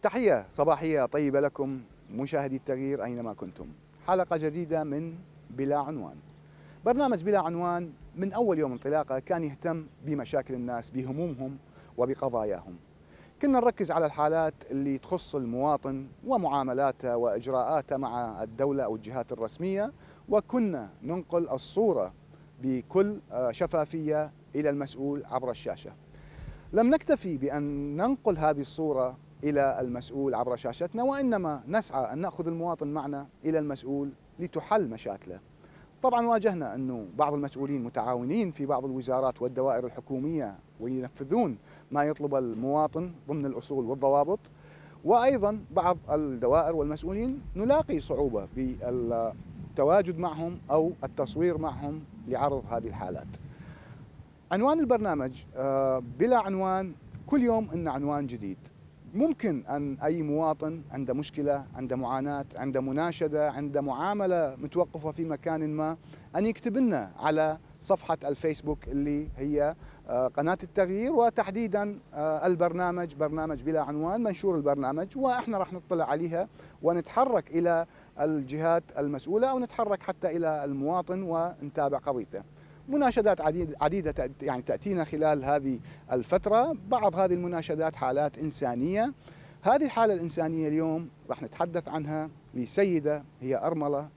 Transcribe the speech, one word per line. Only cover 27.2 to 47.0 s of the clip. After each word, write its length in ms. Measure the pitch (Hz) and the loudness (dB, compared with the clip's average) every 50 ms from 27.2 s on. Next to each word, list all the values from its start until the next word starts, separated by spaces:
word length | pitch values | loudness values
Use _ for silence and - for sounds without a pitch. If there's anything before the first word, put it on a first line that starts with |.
| - 190 165 | 2 -4 -4
بأن 600 | 139 131 143 135 147 147 147 143 143 143 147 143 | -2 -2 -2 -2 0 -2 -2 -2 -4 -4 -4 -2
ننقل 420 | 156 190 240 277 - - 220 185 156 | 0 0 0 0 2 2 0 2 4
هذه 220 | 156 151 151 143 | 4 2 2 2
الصورة 560 | 143 139 - - 156 156 147 131 127 127 127 - - - - - - | -2 -6 -4 -2 0 0 2 2 0 0 -2 -8 -18 -20 -16 -4 -2
إلى 360 | 147 147 143 139 135 131 - | 0 2 4 4 4 2 0
المسؤول 540 | 127 127 120 123 123 - 117 139 139 139 123 | -2 -4 -4 -6 -8 -8 -4 -2 0 0 2
عبر 220 | 110 123 127 123 | 0 0 0 -2
شاشتنا، 460 | 117 - 123 117 - 170 175 - 220 240 | -2 -4 -6 -4 -4 -6 -4 -2 0 0
وإنما 600 | 262 277 277 277 254 233 202 180 160 151 135 107 127 | 0 0 0 0 0 0 0 0 -2 -4 -4 -6 -2
نسعى 440 | 170 220 208 - - 139 131 110 117 | -2 -2 -2 0 -2 -2 -2 -2 -2
أن 60 | 151 | -4
نأخذ 280 | 175 190 - - 165 | -4 -6 -4 -4 -4
المواطن 420 | 165 165 165 165 175 170 156 156 143 | -4 -4 -4 -4 -4 -4 -4 -4 -4
معنا 380 | 147 156 139 143 143 139 143 143 - - - | -4 -4 -4 -4 -6 -8 -8 -12 -18 -6 -4
إلى 140 | 151 160 160 | 0 0 0
المسؤول 520 | 151 147 139 131 - 127 139 139 143 143 127 - - - - - | 0 -2 -4 -6 -6 -4 -4 -4 -4 -6 -8 -12 -20 -20 -12 -10
لتحل 500 | 170 180 - 160 - - 208 220 190 123 | -10 -6 -6 -6 0 2 2 4 4 2
مشاكله. 520 | 113 110 - 117 98 98 - 92 87 95 - - - - - - - - - - - - - | -4 -6 -6 -8 -8 -8 -10 -14 -14 -16 -16 -20 -20 -20 -20 -20 -20 -20 -20 -20 -16 0 2
طبعًا 240 | 262 240 240 233 | 4 4 4 4
واجهنا 480 | 233 233 226 190 220 190 170 147 120 101 | 4 4 4 4 2 2 2 -4 -4 -4
أنه 320 | 123 135 127 127 120 107 92 87 - | -4 -4 -4 -4 -6 -8 -10 2 2
بعض 160 | 151 147 147 | 2 4 4
المسؤولين 500 | 147 143 139 - 131 139 139 143 139 117 | 0 -2 -4 -4 -4 -4 -2 -2 -2 -4
متعاونين 680 | 117 - - 110 120 127 123 123 123 160 226 220 185 | -4 -2 -2 0 0 0 0 0 0 0 0 0 0
في 160 | 156 - 143 | -2 -4 -2
بعض 180 | 135 143 127 131 | 0 0 0 0
الوزارات 580 | 139 131 131 127 123 127 131 131 131 123 - 120 | -2 -4 -4 -2 0 0 2 2 2 0 0 -4
والدوائر 440 | 123 127 127 127 135 127 120 127 | -2 0 2 2 2 2 2 0
الحكومية 680 | 123 - - 127 - 139 131 135 151 165 156 135 104 98 92 - - - - | -4 -8 -10 -8 -6 -4 -2 -2 -2 -2 -2 -2 -4 -6 -10 -18 -20 -14 -8
وينفذون 800 | 110 123 131 131 127 120 - - 139 131 170 233 240 165 120 - - - - - - - | -6 -4 -4 -4 -4 -6 -8 -10 -4 0 2 2 2 2 0 -6 -10 -20 -20 -20 -14 -4
ما 140 | 131 143 147 | 0 2 2
يطلب 300 | 151 151 - 147 143 139 | 2 0 0 -2 0 0
المواطن 800 | 135 131 120 113 110 120 135 143 151 156 147 - 160 175 180 170 147 - - | 2 0 0 -2 -2 -2 0 2 2 2 2 0 -4 -6 -6 -8 -14 -8 -4
ضمن 180 | 147 156 143 | -4 -2 -2
الأصول 380 | 139 131 - - - 147 135 127 | -2 -4 -6 -6 -4 -4 -2 -2
والضوابط، 540 | 113 135 139 131 135 139 143 143 151 190 214 - - - - - - - - - - - - - | -2 -2 2 4 4 6 4 4 2 0 -4 -4 -12 -20 -20 -20 -20 -20 -20 -20 -20 -20 -8 2
وأيضًا 560 | 151 214 240 233 269 277 247 196 202 214 214 - - | 4 6 6 6 6 4 4 2 2 0 -2 -8 -2
بعض 280 | 147 185 170 208 214 156 - - | 0 2 4 4 2 2 0 0
الدوائر 680 | 143 151 156 143 131 120 117 120 139 160 165 156 165 | 0 0 0 0 -2 0 2 4 6 6 4 4 2
والمسؤولين 640 | 160 143 147 151 156 | 0 0 0 -2 -4